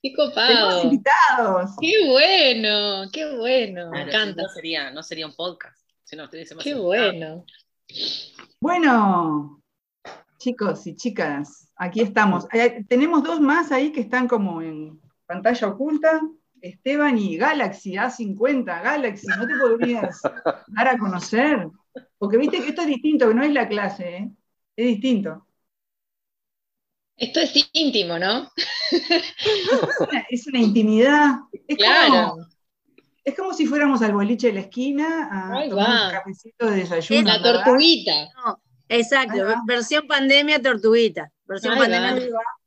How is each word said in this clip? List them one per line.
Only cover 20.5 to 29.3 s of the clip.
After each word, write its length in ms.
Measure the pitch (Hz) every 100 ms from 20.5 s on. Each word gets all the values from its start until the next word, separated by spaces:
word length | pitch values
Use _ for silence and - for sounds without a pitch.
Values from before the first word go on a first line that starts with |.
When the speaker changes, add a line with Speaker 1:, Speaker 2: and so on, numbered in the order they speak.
| - -
Speaker 2:
dar 200 | 214 247
a 100 | 240
conocer? 680 | 208 180 - 220 302 269 165 _ _ - _ _
Porque 180 | 208 220
viste 220 | 294 359
que 80 | 269
esto 140 | 330
es 40 | 320
distinto, 400 | 262 302 294 240
que 60 |
no 80 | 226
es 80 | 294
la 160 | 285 220
clase, 480 | 208 196 - 175 175
¿eh? 140 | 214 - _ _ _ -
Es 100 | 240
distinto. 600 | 208 262 226 160 156 _ _ _ _ _ _ _ _ _ _ _ _ _ _ _ _ _ _
Speaker 1:
Esto 240 | 247 -
es 280 | 330 285 -
íntimo, 460 | 311 302 226 175 170
¿no? 320 | 185 233 - - - - 659
Speaker 2:
Es 1120 | 339 - 349 -